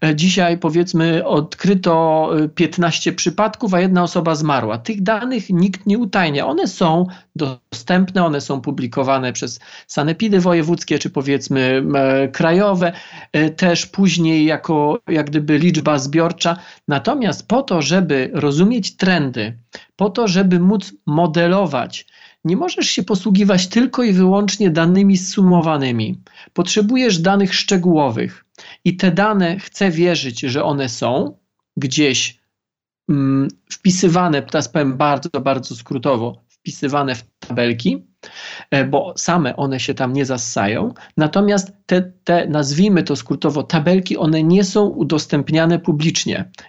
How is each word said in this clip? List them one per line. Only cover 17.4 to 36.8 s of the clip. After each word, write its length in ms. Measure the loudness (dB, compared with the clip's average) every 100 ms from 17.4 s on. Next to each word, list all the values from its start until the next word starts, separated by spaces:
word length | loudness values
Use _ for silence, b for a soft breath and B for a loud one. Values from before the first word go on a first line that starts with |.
| -2
po 140 | -2
to, 200 | 0 -2
żeby 480 | 2 0 2 0 0
rozumieć 640 | -2 0 2 2 2 -4 -2
trendy, 600 | 0 0 0 -4 -6 -10 _ B B -4
po 140 | -2
to, 180 | 0 0
żeby 320 | 2 2 4
móc 320 | 2 2 -4 -10 -2
modelować, 1000 | 0 2 2 2 2 0 -2 -6 -10 -18 b b b -2
nie 100 | -2
możesz 300 | -2 -4 -4
się 160 | -4
posługiwać 640 | -2 -2 2 2 4 2 2
tylko 360 | 0 0 0
i 100 | 2
wyłącznie 580 | 4 4 4 0 0 2
danymi 460 | 2 4 4 4 2
zsumowanymi. 1080 | 0 2 4 4 2 0 -2 -2 -4 -6 B B B
Potrzebujesz 680 | -4 -2 0 0 2 0 2
danych 360 | 2 2 2
szczegółowych 880 | -2 0 0 4 4 2 -2 -6 -8 _ -20 B B
i 120 | -4 0
te 140 | 0
dane, 480 | 2 2 2 0 -2
chcę 320 | -10 -2 -2
wierzyć, 500 | 2 2 0 -4 -6
że 240 | -4 -2
one 240 | -2 -2 -4
są 500 | -4 -2 -2 -4 -8 _ _ _ -6
gdzieś, 600 | -4 0 2 0 -4 -8 _ _ _ _ _ _ -2
mm, 400 | 0 2 2 0 -6 _
wpisywane, 720 | -2 0 2 2 4 2 0
teraz 260 | -2 -4 -2
powiem 280 | -2 -2 0
bardzo, 440 | 0 0 -4 -4
bardzo 360 | -2 -2 -6 -14
skrótowo, 680 | -8 -4 -2 -2 -4 -10 _
wpisywane 680 | _ -14 -8